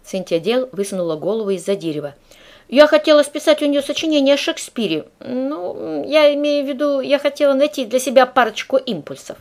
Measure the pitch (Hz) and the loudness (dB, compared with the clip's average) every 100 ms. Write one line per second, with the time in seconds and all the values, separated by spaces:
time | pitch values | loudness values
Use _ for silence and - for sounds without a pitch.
0 | - 190 180 165 165 247 254 - 202 190 | -8 -10 -2 -2 0 -2 -4 -6 -6 -4
1 | 170 156 156 220 202 185 180 196 165 147 | -4 -2 -2 -2 -2 -4 -4 -4 -4 -6
2 | 143 - _ - - - _ 247 302 311 | -8 -14 _ -20 -20 -20 _ 4 6 6
3 | 311 294 294 302 320 302 294 285 277 285 | 6 4 4 -2 0 2 2 -2 -2 -4
4 | 320 302 269 277 - 320 - - 202 156 | 0 2 4 2 0 -6 -10 -6 -4 -4
5 | - _ - 254 262 302 359 - 330 302 | -6 _ -8 -6 -4 -6 -8 -8 -8 -8
6 | - 302 294 285 294 285 277 254 294 277 | 0 4 4 4 0 0 -2 -2 0 0
7 | 254 277 285 285 285 269 294 285 220 254 | 0 0 0 0 0 2 0 -2 -4 -2
8 | 277 254 254 - 220 - - 269 254 175 | 2 4 4 2 0 -2 -2 -2 -2 -8
9 | - 135 - - | -10 -16 -16 -20